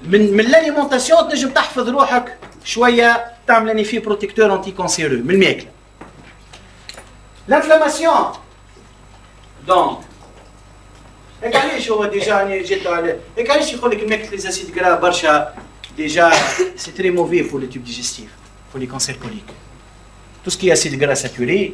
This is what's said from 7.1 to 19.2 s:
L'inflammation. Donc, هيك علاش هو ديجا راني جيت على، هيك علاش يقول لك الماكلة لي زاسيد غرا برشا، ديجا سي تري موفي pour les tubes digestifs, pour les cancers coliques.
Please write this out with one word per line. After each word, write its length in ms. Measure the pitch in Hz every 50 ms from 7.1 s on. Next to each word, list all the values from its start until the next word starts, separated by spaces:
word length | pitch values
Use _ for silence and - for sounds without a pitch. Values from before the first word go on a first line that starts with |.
| - - - - - - - -
L'inflammation. 880 | 262 311 302 311 311 320 311 294 - - 330 330 285 - - - - - - - - - - - - - - - - - - - - - - - - - - - - - 139
Donc, 300 | 160 185 180 170 - - - - - - - - - - - - - - - - - - - - - - - - - - - - - - - 220
هيك 120 | 233 233
علاش 340 | 277 269 302 269 233 - 226
هو 160 | 220 214 208
ديجا 320 | 202 196 196 - 220 208
راني 260 | 196 196 196 196 190 175
جيت 240 | 175 190 190 185
على، 320 | 180 170 170 165 170 - - - - -
هيك 120 | 220 240 233
علاش 240 | 294 302 294 - 240
يقول 180 | 240 240 240
لك 120 | 214 - 214
الماكلة 260 | 214 220 208 - -
لي 80 | 202
زاسيد 420 | 190 185 190 180 185 175 170 - 180
غرا 160 | 180 180 175
برشا، 580 | 170 175 180 175 - - 156 151 147 - - - - - - - - - - -
ديجا 340 | - 156 147 - 170 170 165 156 151 - - - - 370 - -
سي 160 | - - 165
تري 200 | 156 180 185 185
موفي 380 | 175 175 165 151 175 170 147 -
pour 100 | 143 135
les 140 | 131 123 -
tubes 100 | 131 120
digestifs, 520 | 120 120 123 120 - - - 110 101 - - - - - - - -
pour 80 | - 135
les 80 | 127
cancers 320 | 123 139 131 - - 127
coliques. 340 | -